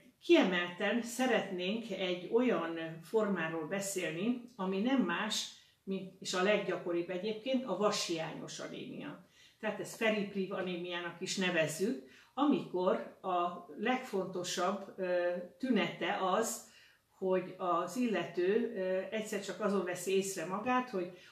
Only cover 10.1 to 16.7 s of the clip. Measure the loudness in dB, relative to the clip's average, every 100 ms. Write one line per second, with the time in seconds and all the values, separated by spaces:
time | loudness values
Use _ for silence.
10.1 | 2 0 -2 -4 -2 -4 -4 -4 -6 -6
11.1 | -6 -6 0 2 2 2 0 0 -2 -6
12.1 | -20 -8 2 4 4 2 2 2 2 -2
13.1 | -8 -2 0 0 -2 -12 -4 0 0 0
14.1 | -2 -2 -4 -4 0 0 0 -6 -6 0
15.1 | 2 2 -2 -6 -4 2 2 2 -2 -2
16.1 | 0 2 2 0 -4 -12